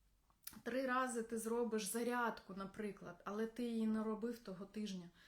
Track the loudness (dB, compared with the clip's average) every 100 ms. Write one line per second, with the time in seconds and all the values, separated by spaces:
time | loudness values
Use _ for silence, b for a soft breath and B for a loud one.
0 | _ _ _ _ -14 -8 -2 0 2 2
1 | 2 0 0 -2 0 2 2 2 0 0
2 | 2 2 2 0 -6 -8 -6 -4 -4 -6
3 | -10 -8 -4 0 0 0 0 4 4 4
4 | 2 0 0 -2 -6 -8 -6 -4 -4 -4
5 | -8 B